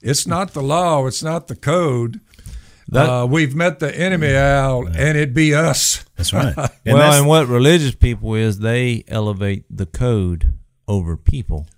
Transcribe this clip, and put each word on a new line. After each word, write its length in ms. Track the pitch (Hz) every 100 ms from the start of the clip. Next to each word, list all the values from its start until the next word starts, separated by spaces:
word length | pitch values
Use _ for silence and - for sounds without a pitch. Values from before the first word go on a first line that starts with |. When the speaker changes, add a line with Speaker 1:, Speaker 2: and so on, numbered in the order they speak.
Speaker 1:
It's 240 | 113 139 180
not 280 | 170 196
the 80 | 151
law. 440 | 139 165 180 151 131
It's 160 | -
not 260 | 156 165 -
the 80 | 127
code. 640 | 139 175 165 123 117 214 _ _ - - - _ -
Speaker 2:
That 200 | 127 127
Speaker 1:
Uh, 180 | 123 123
we've 280 | 156 147
met 240 | 143 175 180
the 180 | 143 139
enemy, 360 | 185 180 147
Al, 500 | 135 139 139 135 127
Speaker 3:
Yeah. 100 | 85 82
Speaker 1:
and 200 | 147 151
it 140 | 147
be 200 | 127 156
us. 500 | 147 165 135 - - - -
Speaker 3:
That's 160 | -
right. 220 | 92 - -
Speaker 1:
<laughs> 280 | 139 -
Speaker 3:
And 100 | 113
Speaker 2:
Well, 20 | 139
Speaker 3:
that's 180 | 147 143
Speaker 2:
and 100 | 143
what 220 | 160 127
religious 460 | 120 139 175 139
people 400 | - 127 110 110
is, 240 | 110 110 98
they 460 | 110 120 123 113 -
elevate 560 | 110 107 98 101 101 -
the 160 | - 95
code 680 | - 123 110 90 85 - - - _ -
over 300 | 101 85 82
people. 500 | - 147 - 78 76